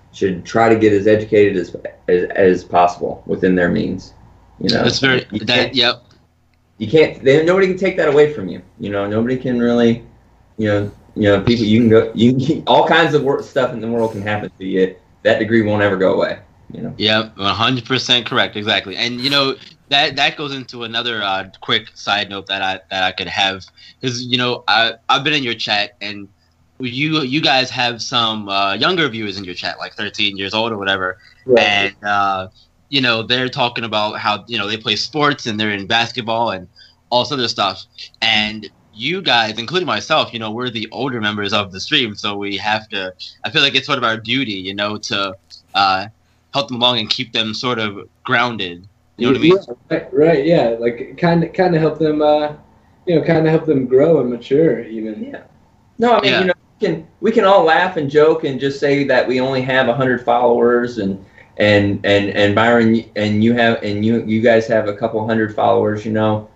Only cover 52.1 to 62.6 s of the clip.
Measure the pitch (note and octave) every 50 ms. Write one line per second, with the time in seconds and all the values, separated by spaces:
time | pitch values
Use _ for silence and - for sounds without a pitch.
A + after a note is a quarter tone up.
52.1 | D3+ D3+ D3+ D3+ D3+ D3+ D3+ D3+ D3+ - - _ _ _ _ _ _ _ - F#3
53.1 | E3+ D3+ C3+ - E3 D#3+ D#3+ D#3 D#3+ D3+ - D#3 D3 C3 B2 A#2+ B2+ B2+ D3 E3+
54.1 | E3 C#3+ A#2+ A#2+ B2 A#2 - - C3+ D3+ E3 D3+ A#2 A#2 A#2 A2 A2+ A2 A2 A2
55.1 | G#2+ G#2+ A#3+ C#4+ C#4+ - - - _ _ _ _ _ _ _ _ _ - A3+ A#3+
56.1 | A3+ G#3 G#3 G3+ G3+ F#3+ F#3+ F#3 F3 _ _ _ _ - G#3+ F3+ D#3+ E3 - -
57.1 | _ - F3 A3 A3 A#3+ G3 F#3+ G3+ F#3+ E3 D#3+ D#3+ E3+ F3+ F#3 - E3 C#3+ C#3
58.1 | D3 D3 D3+ D#3+ D#3+ D#3+ E3 C#3+ C3 A#2+ C#3 C3+ C#3 - D3 C#3+ C#3 C#3+ C#3 B2
59.1 | B2+ A#2+ - - B2+ B2+ B2+ C3+ C3+ C3 B2+ C3 C3 C3 B2 A#2 A#2+ C3+ C3 B2+
60.1 | B2 A#2 - A#2+ A#2+ A#2+ B2 A#2+ A#2+ A#2+ A#2+ A#2+ B2 A#2+ A#2+ A#2+ A#2 A2 G2 F#2+
61.1 | F#2+ F#2+ - - _ - - _ - - G#2+ G#2 G#2 G2+ G2+ G2+ G2 - - G2+
62.1 | G2+ G2+ G2+ G2 - G2+ G2+ G2+ G2+ A2